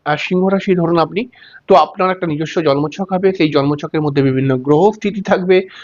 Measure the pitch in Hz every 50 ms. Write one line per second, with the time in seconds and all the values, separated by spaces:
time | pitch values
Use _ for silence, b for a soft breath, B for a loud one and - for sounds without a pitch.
0 | - 147 151 143 - - 185 180 185 190 196 190 - 196 185 180 170 165 170 165
1 | 160 147 160 196 254 B B B B B B B B - 190 170 156 - - -
2 | 185 185 185 185 180 165 151 151 160 151 - 185 160 147 139 143 147 151 - -
3 | 190 - 190 180 196 190 185 185 165 156 147 147 139 143 147 143 165 151 - 156
4 | 151 147 139 143 139 135 131 131 135 135 131 127 127 143 151 151 185 214 214 214
5 | - 208 196 202 202 202 196 190 180 185 185 185 190 190 B B